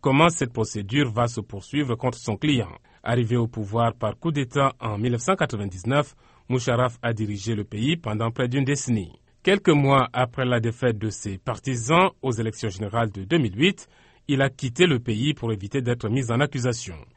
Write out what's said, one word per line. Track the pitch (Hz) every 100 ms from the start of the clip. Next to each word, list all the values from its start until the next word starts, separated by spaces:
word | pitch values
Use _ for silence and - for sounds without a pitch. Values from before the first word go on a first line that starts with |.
comment | 143 135 165
cette | 170 131
procédure | 120 107 107 101 131 139
va | 107 120
se | 117
poursuivre | 101 101 - 139 143
contre | 113 131 120
son | - 104
client. | 156 139 92 - _ _
Arrivé | - 120 113 120
au | 117
pouvoir | 117 104 110 117
par | - 107 104
coup | 165
d'État | 147 127 143 135 -
en | 113 104
mille | 120
neuf | 120
cent | - 190
quatre-vingt-dix-neuf, | 151 107 101 92 101 139 143 - _ _ _
Musharraf | 127 120 120 127 120
a | 120
dirigé | 110 110 104 101
le | 113
pays | 104 104 120 170
pendant | 113 107 113
près | 117 127
d'une | 131
décennie. | 135 139 - 113 90 - _ _
Quelques | - 202 196
mois | 151 139 139 123
après | 127 127 - 127
la | 120
défaite | 113 113 127 110
de | 110
ses | 101 107 95
partisans | - 104 - 123 113 165 190 -
aux | 135
élections | 113 113 110 113
générales | 95 104 110 113
de | 98
deux | 95 165
mille | 120 92
huit, | 170 190 - _ _ _ -
il | 139
a | 135
quitté | - 127 120 180
le | 131
pays | 120 107 135
pour | 143 117
éviter | 110 101 139
d'être | 120 120 110
mis | 120 123
en | 120
accusation. | 147 139 123 117 - 80 -